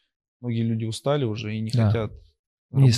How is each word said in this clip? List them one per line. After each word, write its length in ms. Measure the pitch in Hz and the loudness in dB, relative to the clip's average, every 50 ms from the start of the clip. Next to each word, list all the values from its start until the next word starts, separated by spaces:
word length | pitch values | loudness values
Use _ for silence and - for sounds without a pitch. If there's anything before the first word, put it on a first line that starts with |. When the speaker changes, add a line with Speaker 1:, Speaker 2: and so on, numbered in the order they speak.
| _ _ _ _ _ _ _ _ | _ _ _ _ _ _ _ _
Speaker 1:
Многие 220 | 123 123 117 113 113 | -8 -4 -2 -2 -2
люди 200 | 113 113 113 113 | -2 -2 -2 -4
устали 400 | 110 110 - - 139 147 151 135 | -6 -8 -6 -4 -2 -2 0 -2
уже 320 | 113 104 110 110 107 107 | -4 -4 -6 -8 -8 -6
и 40 | 110 | -6
не 100 | 110 110 | -6 -2
Speaker 2:
Да. 160 | - 120 113 | 0 2 2
Speaker 1:
хотят 260 | 104 107 117 110 104 - - - _ _ _ _ _ _ _ _ _ | 2 2 0 -2 -6 -10 -14 -20 _ _ _ _ _ _ _ _ _
Speaker 2:
Не 80 | - 139 135 131 | 2 4 6 6
Speaker 1:
работать, 40 | 113 | 6